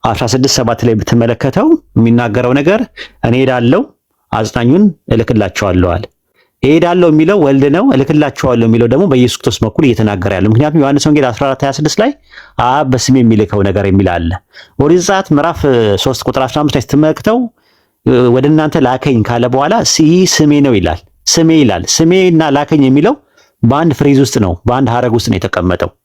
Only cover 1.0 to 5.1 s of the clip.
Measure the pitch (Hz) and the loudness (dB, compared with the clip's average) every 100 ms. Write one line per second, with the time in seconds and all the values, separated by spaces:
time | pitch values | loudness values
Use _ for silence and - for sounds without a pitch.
1 | 104 120 117 117 139 180 294 320 _ - | 0 0 0 -2 -2 0 0 0 _ 0
2 | 117 120 120 104 123 139 143 208 240 - | 2 2 0 -2 0 0 0 -2 -4 -12
3 | - _ 117 123 131 127 120 170 285 _ | -20 _ -2 0 0 0 0 0 -2 _
4 | _ _ _ 110 110 - 120 160 208 151 | _ _ _ -6 -4 -2 0 2 2 -2
5 | - | -4